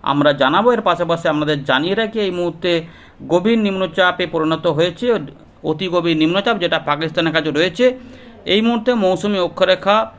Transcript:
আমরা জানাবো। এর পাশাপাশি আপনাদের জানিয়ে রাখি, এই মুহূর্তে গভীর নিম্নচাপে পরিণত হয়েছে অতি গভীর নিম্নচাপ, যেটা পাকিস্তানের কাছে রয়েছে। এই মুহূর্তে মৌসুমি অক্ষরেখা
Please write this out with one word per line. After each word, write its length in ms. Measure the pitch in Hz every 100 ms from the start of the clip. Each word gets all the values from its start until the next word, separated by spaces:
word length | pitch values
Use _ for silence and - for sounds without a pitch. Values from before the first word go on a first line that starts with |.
আমরা 280 | - 143 147
জানাবো। 340 | 143 135 170 233
এর 100 | 233
পাশাপাশি 440 | 185 170 170 165 165
আপনাদের 300 | 151 151 147
জানিয়ে 320 | 139 131 165 196
রাখি, 240 | 220 220
এই 120 | 196
মুহূর্তে 400 | 180 175 170 185 170 165 - - - 131
গভীর 320 | 170 196 233
নিম্নচাপে 680 | 208 190 185 160 180 180 180
পরিণত 380 | 165 156 160 170
হয়েছে 380 | 151 175 170 247 214 139 - - -
অতি 240 | 156 156 190
গভীর 300 | 175 170 156
নিম্নচাপ, 380 | 160 190 202 214
যেটা 200 | 170 165
পাকিস্তানের 540 | 160 147 160 160 165 160
কাছে 140 | 156
রয়েছে। 340 | 143 180 - 247 254 - - - - -
এই 160 | 196
মুহূর্তে 300 | 226 233 220
মৌসুমি 460 | 240 190 - 208 196
অক্ষরেখা 580 | 175 - 185 180 190 214 220